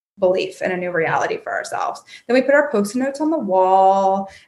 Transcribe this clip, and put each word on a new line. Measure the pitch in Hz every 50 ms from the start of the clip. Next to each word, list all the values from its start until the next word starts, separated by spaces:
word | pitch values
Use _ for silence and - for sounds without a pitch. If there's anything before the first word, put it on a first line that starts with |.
| _ _ _ -
belief | 190 180 185 185 190 185 - -
and | - - 185
a | 180
new | 180 180
reality | 175 165 160 143 139 147 170 160 - -
for | - - 101
ourselves. | 95 - - - - 85 - - - - - - - -
Then | - 233
we | 262
put | 254 269 277
our | 285 294 285
Post-it | - 208 202 202 - 247
notes | 262 277 277 277
on | 311 311
the | 330 302
wall | 226 190 185 185 185 185 190 190 190 190 196 196 196 190 190 196 196 190 - - -